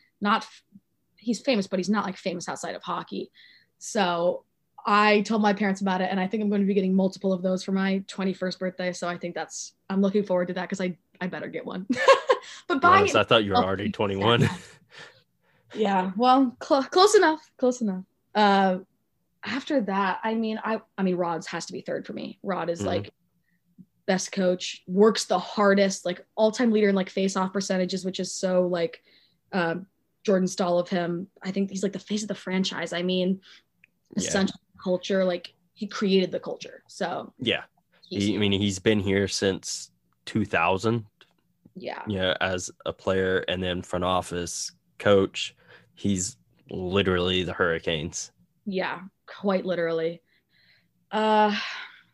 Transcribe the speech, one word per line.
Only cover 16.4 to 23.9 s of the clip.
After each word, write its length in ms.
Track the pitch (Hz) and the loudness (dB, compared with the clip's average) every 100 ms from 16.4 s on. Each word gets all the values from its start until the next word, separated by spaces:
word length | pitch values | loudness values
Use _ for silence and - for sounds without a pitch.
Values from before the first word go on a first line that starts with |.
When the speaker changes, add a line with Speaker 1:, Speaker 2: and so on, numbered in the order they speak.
| 262 - | 4 0
Speaker 1:
cl-, 220 | - 285 | 0 0
close 300 | 262 359 403 415 | 2 4 6 6
enough, 340 | 339 311 _ - | 6 2 _ -2
close 220 | 254 247 | -2 0
enough. 240 | 220 185 190 _ _ | -2 -4 -8 _ _
Uh, 440 | 214 208 196 190 185 - _ _ _ _ _ | 2 6 6 4 0 -6 _ _ _ _ _
after 360 | - 240 - 285 | -8 -6 -2 0
that, 360 | 202 196 190 180 | 0 0 0 -2
I 100 | 226 | -4
mean, 260 | 226 220 220 | -2 -2 -4
I, 160 | 214 220 - - | -4 -6 -6 -2
I 40 | |
mean, 100 | 190 | 0
Rod's 320 | 180 175 165 - | 0 -2 -4 -6
has 180 | 175 - | -8 -8
to 60 | |
be 80 | 185 | -10
third 260 | - - - | -8 -8 -8
for 60 | |
me. 260 | 220 - - | -10 -12 -10
Rod 280 | - 180 165 | -6 -6 -4
is, 100 | 170 | -4
Speaker 2:
Mm-hmm. 80 | 101 | -2
Speaker 1:
like, 260 | 101 104 - _ _ _ _ _ _ - | -4 -6 -14 _ _ _ _ _ _ -20